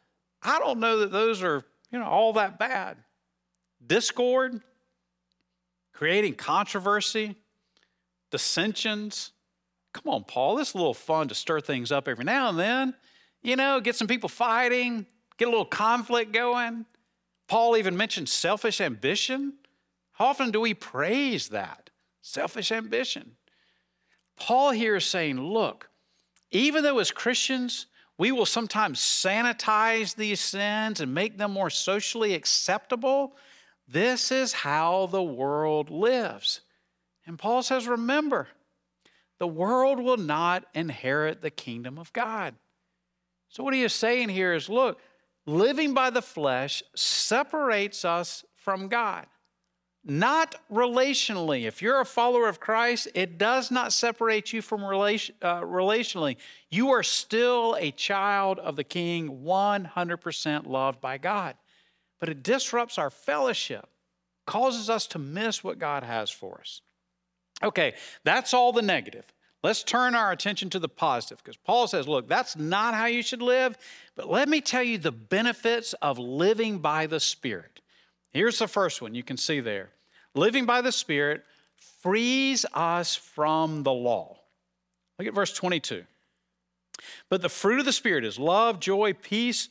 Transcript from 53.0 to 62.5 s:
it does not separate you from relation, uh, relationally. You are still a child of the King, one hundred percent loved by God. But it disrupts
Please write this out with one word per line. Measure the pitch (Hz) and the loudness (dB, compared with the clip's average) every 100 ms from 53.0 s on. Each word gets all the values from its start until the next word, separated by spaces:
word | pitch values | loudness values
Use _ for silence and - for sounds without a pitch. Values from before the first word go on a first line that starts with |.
| - 262 | -4 -2
it | 277 170 | -2 0
does | 214 262 247 | 2 2 0
not | 247 247 | -2 0
separate | - 233 226 226 214 208 | 0 0 0 0 0 -2
you | 226 | -6
from | - 214 | -4 -6
relation, | 196 196 202 214 - - | -2 0 2 0 -4 -4
uh, | 175 175 | -2 -2
relationally. | 170 180 190 226 226 185 147 120 - - - | -2 0 2 2 0 -2 -2 -4 -12 -20 -6
You | 175 269 | 0 4
are | 247 | 2
still | 170 - - 220 240 247 226 226 | 2 -2 -2 2 2 2 2 0
a | 160 | -2
child | - - 196 196 202 196 190 | -4 -2 0 2 2 0 -2
of | - 147 | -4 -6
the | |
King, | 139 180 170 170 156 135 | -6 -4 -2 -2 -4 -8
one | 147 190 202 202 175 | -2 2 2 0 -2
hundred | - 175 170 | -4 -4 -4
percent | 170 151 156 147 147 | -6 -4 -2 -2 -2
loved | 131 135 127 | 0 0 -2
by | 127 135 | -6 -4
God. | 165 208 165 - _ _ _ _ _ - | -4 -2 -4 -10 _ _ _ _ _ -8
But | 160 | -8
it | 143 | -4
disrupts | 131 | 0